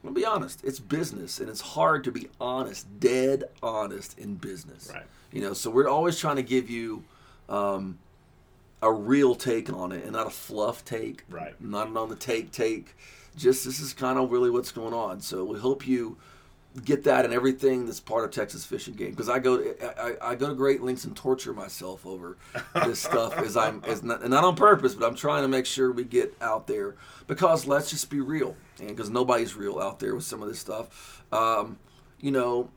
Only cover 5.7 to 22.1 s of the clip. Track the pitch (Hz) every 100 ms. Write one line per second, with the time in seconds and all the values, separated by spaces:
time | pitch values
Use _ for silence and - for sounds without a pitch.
5.7 | 120 139 147 170 - 156 139 120 127 117
6.7 | 117 113 110 - - - - - 101 101
7.7 | 98 95 82 _ _ _ _ _ _ _
8.7 | _ 113 110 104 139 135 120 127 120 -
9.7 | 95 92 92 107 110 110 - - 107 107
10.7 | 113 - 113 113 - - 82 78 - -
11.7 | 104 110 113 110 107 - 113 - - 110
12.7 | 110 - - - - - - 123 131 131
13.7 | 135 147 - 131 127 127 - 185 123 -
14.7 | - 226 117 107 92 - 95 95 104 123
15.7 | 135 127 127 113 113 - - - - _
16.7 | 131 120 139 147 131 120 120 131 127 135
17.7 | 127 117 - - 113 107 - 101 90 -
18.7 | 92 - 104 - - - 127 127 127 -
19.7 | - 120 - 117 113 117 120 143 131 135
20.7 | 139 127 127 - 104 135 131 120 107 98
21.7 | - 92 95 92